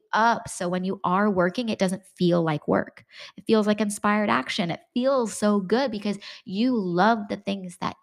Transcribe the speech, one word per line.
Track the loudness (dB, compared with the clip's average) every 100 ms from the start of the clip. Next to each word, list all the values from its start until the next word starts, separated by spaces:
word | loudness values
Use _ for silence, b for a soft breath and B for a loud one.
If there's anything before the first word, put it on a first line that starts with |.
| _
up. | 2 2 2 -4
So | -6 -4
when | -2
you | -4 -2
are | 0 2 2
working, | 2 0 0 -4
it | 0
doesn't | 0 -2 -8
feel | 0 2 4
like | 2 -2 0
work. | 0 -2 -10 -20 B B -10
It | 0
feels | 2 4
like | 0
inspired | -2 -2 0 2 2
action. | 0 -2 -4 -4
It | -6 _
feels | -2 2 2 0
so | 0 2 2
good | 2 0 0
because | -2 -4 -6 B B
you | -8 -2 0 0
love | 0 2 4 2 -2
the | -6
things | -6 -6 -8 -8
that | -8 -8